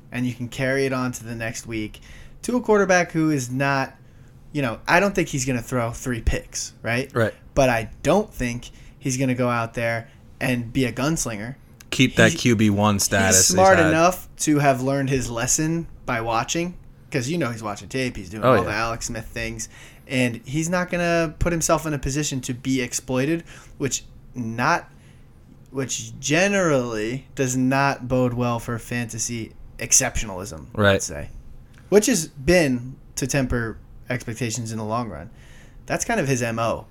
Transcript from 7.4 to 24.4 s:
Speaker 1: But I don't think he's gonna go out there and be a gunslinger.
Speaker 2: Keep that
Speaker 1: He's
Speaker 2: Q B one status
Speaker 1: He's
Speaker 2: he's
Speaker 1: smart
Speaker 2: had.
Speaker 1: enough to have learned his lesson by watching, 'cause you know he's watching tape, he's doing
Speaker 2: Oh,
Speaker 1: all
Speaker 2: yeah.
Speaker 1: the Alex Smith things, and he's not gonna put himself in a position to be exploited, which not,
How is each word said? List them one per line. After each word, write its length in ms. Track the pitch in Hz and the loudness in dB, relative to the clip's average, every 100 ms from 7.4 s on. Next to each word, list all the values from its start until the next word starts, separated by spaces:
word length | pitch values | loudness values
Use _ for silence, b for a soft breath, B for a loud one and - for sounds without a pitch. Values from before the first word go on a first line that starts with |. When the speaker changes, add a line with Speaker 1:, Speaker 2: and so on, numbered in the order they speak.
| - | -4
Speaker 1:
But 140 | - 131 | 2 4
I 200 | 117 110 - | 2 -2 -4
don't 300 | 135 185 214 | 2 2 2
think 380 | - 123 120 - b b b | -4 -4 -4 -10 b b b
he's 180 | 143 127 | -4 0
gonna 180 | 135 | 0
go 140 | 123 123 | 2 0
out 260 | 120 113 | 0 -2
there 340 | 123 117 117 - b - - | -4 -4 -4 -8 b -20 -6
and 320 | 131 123 113 | -2 -2 -2
be 120 | 131 123 | 0 0
a 60 | |
gunslinger. 640 | 117 139 160 123 107 113 143 - - - | 0 -2 -2 -4 -6 -10 -12 -18 -20 -8
Speaker 2:
Keep 260 | - 127 - | 0 2 6
that 160 | 113 | 4
Speaker 1:
He's 80 | - | 6
Speaker 2:
Q 160 | 123 107 | 2 4
B 140 | 110 | 4
one 280 | 101 107 101 | 4 4 2
status 380 | - 101 95 95 | 2 2 4 4
Speaker 1:
He's 120 | - | 4
Speaker 2:
he's 60 | |
Speaker 1:
smart 220 | 180 190 185 | 6 8 8
Speaker 2:
had. 80 | 156 | 6
Speaker 1:
enough 380 | 160 170 180 - - | 6 4 2 -8 -4
to 200 | - 147 | 2 4
have 200 | 143 127 | 4 4
learned 280 | 131 139 135 | 0 0 0
his 200 | 139 117 | -2 -2
lesson 560 | 117 127 - 156 165 165 - - | -4 -2 0 0 -2 -4 -10 -4
by 140 | 120 | -2
watching, 520 | 113 113 123 170 175 180 - - - | 0 0 0 -2 -4 -8 -18 -20 -6
'cause 180 | 143 120 | -4 -2
you 80 | 175 | -2
know 120 | 123 | -2
he's 120 | 113 | -4
watching 260 | 107 101 98 | -6 -8 -6
tape, 280 | 131 127 113 | -4 -4 -6
he's 140 | 90 | -10
doing 120 | 107 | 0
Speaker 2:
Oh, 60 | 123 | 4
Speaker 1:
all 40 | 113 | 4
Speaker 2:
yeah. 40 | |
Speaker 1:
the 60 | 107 | 2
Alex 340 | 104 113 117 - | -2 -2 -4 -8
Smith 200 | 113 - | -10 -10
things, 420 | 117 113 113 - B B B - | -8 -8 -8 -12 B B B -6
and 320 | 127 123 113 - | 0 0 -2 -6
he's 220 | 147 160 | -4 -2
not 200 | 180 175 | -2 -2
gonna 440 | 175 170 170 165 - | -2 0 0 0 -2
put 140 | 175 | -2
himself 340 | 170 - 160 156 | 0 2 0 0
in 60 | |
a 40 | 147 | -4
position 420 | 139 139 147 135 | -2 -2 -2 -4
to 120 | 123 | -6
be 260 | 120 131 131 | -6 -2 -2
exploited, 640 | 123 - - 127 139 170 - B B - | -2 -6 -4 -2 0 -2 -6 B B -6
which 260 | 139 - - - - | -4 -4 -10 -20 -16
not, 560 | 123 | -10